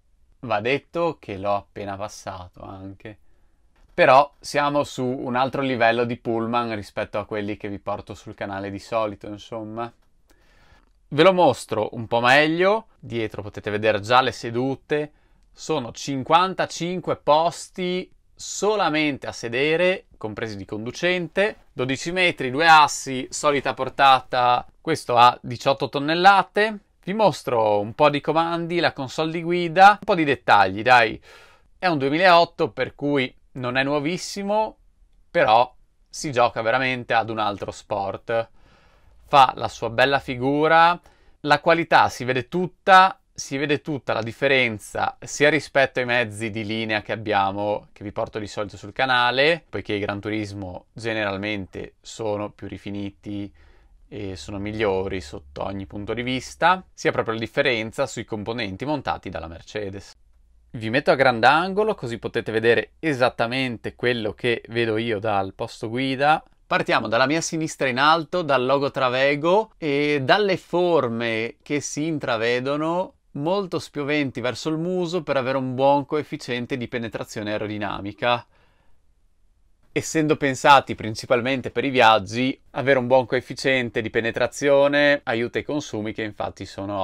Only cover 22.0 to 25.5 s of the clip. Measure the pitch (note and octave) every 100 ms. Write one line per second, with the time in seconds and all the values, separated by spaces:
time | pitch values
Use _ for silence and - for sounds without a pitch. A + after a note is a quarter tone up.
22 | E3+ F#3 F3 - C3 C3 E3 D#3 C#3+ -
23 | - C3 - - D3+ C#3+ C3+ B2+ C3+ -
24 | C#3 C3 - B2+ B2 B2 - - - D#3+
25 | - A#2+ B2 - C3